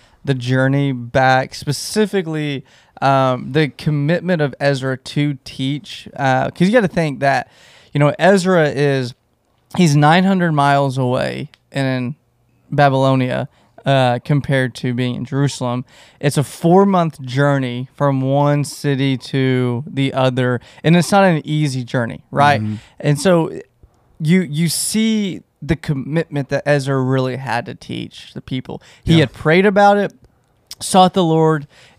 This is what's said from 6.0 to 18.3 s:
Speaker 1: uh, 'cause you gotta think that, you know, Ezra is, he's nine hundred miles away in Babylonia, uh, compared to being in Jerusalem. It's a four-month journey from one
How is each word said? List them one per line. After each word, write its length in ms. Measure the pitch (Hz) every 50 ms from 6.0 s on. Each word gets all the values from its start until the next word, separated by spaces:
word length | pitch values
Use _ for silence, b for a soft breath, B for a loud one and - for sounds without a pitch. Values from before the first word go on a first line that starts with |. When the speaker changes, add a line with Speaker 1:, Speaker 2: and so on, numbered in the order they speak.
| - - -
Speaker 1:
uh, 340 | - 135 131 131 131 135 131
'cause 180 | - - 175
you 40 | 190
gotta 160 | 214 254 208
think 320 | 165 - 180 165 151 135 123
that, 300 | 139 139 135 131 120 b b b b b b b b b -
you 60 | 147
know, 140 | 147 147 139
Ezra 520 | - 156 180 202 196 170 190 185 170 156 147
is, 440 | - 131 147 143 139 135 127 120 123 - _ _ _ _ _ _ _ _ _ _ -
he's 200 | - 180 156 143
nine 280 | 147 147 151 165 185 185
hundred 300 | 190 196 185 175 170 156
miles 440 | 147 143 143 143 139 139 139 123
away 520 | 135 131 123 127 131 135 131 123 131 135 - _ _ _ _
in 440 | - 139 135 131 131 127 127 120 151 - _ _ _ _ _ _ _ _ _ _
Babylonia, 800 | - 139 143 139 131 131 135 135 135 131 127 127 127 131 135 - b b b b b - -
uh, 320 | 135 139 135 127 123 120 123
compared 560 | - - 151 143 - - 139 131 127 123 -
to 180 | - - 127 123
being 220 | 120 127 123 123
in 100 | - 127
Jerusalem. 580 | 123 135 139 143 135 - - 131 123 120 127 123 b b b b b b b
It's 180 | - 147 -
a 60 | 156 131
four-month 800 | - - - - 170 175 190 196 202 196 180 165 160 - -
journey 680 | 135 123 123 135 143 143 139 139 131 123 120 123 131 - _
from 260 | - 147 143 135 131
one 420 | 131 131